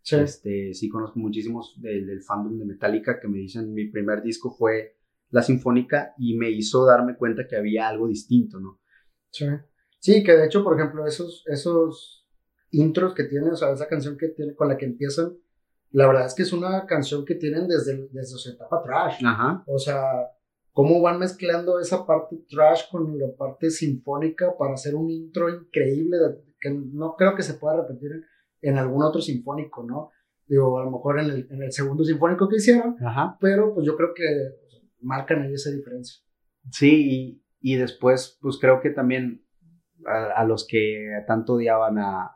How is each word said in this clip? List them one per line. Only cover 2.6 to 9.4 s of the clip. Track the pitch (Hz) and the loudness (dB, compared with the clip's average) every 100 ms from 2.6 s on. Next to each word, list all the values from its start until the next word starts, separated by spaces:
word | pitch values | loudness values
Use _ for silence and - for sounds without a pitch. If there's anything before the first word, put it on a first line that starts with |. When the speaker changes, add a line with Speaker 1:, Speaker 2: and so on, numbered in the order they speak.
Speaker 2:
Metallica | 104 98 107 107 - 120 | -10 -4 -2 -2 -2 -6
que | 104 | -6
me | 98 | -8
dicen, | 95 117 110 | -8 -10 -8
"Mi | 107 107 | -8 -6
primer | 107 101 107 | -4 -4 -4
disco | 113 113 127 - | -4 -8 -10 0
fue | 113 110 110 _ _ _ _ | 0 0 -6 _ _ _ _
la | 120 | 0
Sinfónica | 117 131 127 123 123 147 - - | 2 0 2 0 2 -2 -4 -6
y | 120 113 | -4 -2
me | 117 | -2
hizo | 107 107 127 | -2 0 4
darme | 131 120 123 123 | 6 6 4 -2
cuenta | 120 113 | -4 -4
que | 123 110 | -4 -4
había | 104 110 110 | -2 -2 -2
algo | 107 113 | -2 -4
distinto", | 107 - 123 110 95 | -4 2 4 4 -6
¿no? | 92 - _ _ _ _ _ | -14 -18 _ _ _ _ _
Speaker 1:
Sí. | - | -8